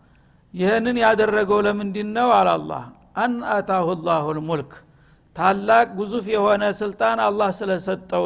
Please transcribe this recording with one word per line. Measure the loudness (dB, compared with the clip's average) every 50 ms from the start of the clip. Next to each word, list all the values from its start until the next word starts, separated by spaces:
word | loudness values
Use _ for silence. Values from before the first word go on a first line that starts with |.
| _ _ _ _ _ _ _ _ _ _ -6
ይህንን | -2 0 0 2 2 0 0 0 2
ያደረገው | 4 4 4 4 2 2 2 0 0 2 2 2
ለምንድን | 2 2 0 -2 -4 -6 -6 -6 -6 -6
ነው? | -2 0 2 4
አለ | 4 4 4 4 2
አላህ፣ | 0 -2 -6 -8 -8 -10 -12 -18 -20 _ _ -6
«አን | -4 -2 -2 -2 -4 -4 -2
አታሁ | -2 -2 -2 0 -2 0 0 -2 -2 -4
ላሁል | -2 0 0 0 0 -2 -4 -6
ሙልክ፣ | -6 -6 -6 -6 -6 -8 -14 -20 -20 _ _ _ _ _ _ _ _ _ -6
ታላቅ | -2 2 2 2 2 2 4 4 4 4 2 0
ግዙፍ | -6 -6 -4 -4 -6 -4 -2
የሆነ | 0 2 2 4 2 2 2 -2 -2
ስልጣን | -2 -6 -8 -4 -2 0 0 2 2
አላህ | 2 0 2 2 0 -2 -2
ስለሰጠው | -4 -4 -2 -2 -2 -2 -4 -6 -6 -6 -4 -2 -2 -2